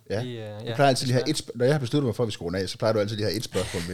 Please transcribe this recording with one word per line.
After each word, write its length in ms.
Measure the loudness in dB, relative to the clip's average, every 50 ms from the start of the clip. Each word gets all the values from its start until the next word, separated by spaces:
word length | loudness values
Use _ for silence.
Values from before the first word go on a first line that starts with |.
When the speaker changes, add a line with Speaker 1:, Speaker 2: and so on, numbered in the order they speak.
| _ -6
Speaker 1:
Ja. 140 | -4 -4 -4
Speaker 2:
Vi, 140 | -4 -8
øh, 220 | -10 -10 -10 -10 -10
Speaker 1:
Du 60 | -8
Speaker 2:
ja, 100 | -4 2
Speaker 1:
plejer 140 | 4 4 4
altid 180 | 4 4 2
lige 100 | 2 2
at 60 | 2 2
have 80 | 2 -2
Speaker 2:
desværre. 180 | -2 -4 -8
Speaker 1:
et 40 | -2
sp-, 20 |
når 80 | 2 4
jeg 80 | 4 4
har 60 | 4
besluttet 260 | 2 0 0 2 2
mig 100 | 2 0
for, 80 | 0 0
at 40 |
vi 40 | -2
skal 120 | -2 -4 -4
runde 160 | -4 -2 -2
af, 100 | -2 -4
så 80 | -4
plejer 160 | 0 2 2 4
du 60 | 2
altid 160 | 2 0 0
lige 100 | -2 -2
at 60 | -2
have 60 | -2
et 60 | -2 -4
spørgsmål 400 | -4 -2 -2 -2 -2 -4 -6 -4 -2